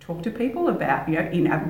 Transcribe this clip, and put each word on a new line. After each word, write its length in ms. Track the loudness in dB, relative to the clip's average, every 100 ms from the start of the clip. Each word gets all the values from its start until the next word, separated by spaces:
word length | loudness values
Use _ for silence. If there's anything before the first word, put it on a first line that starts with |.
talk 200 | -8 -6
to 80 | -4
people 380 | -2 -2 0 0
about, 400 | 0 0 0 0
you 80 | 0
know, 140 | 0
in 180 | 2 2
a 120 | 2 0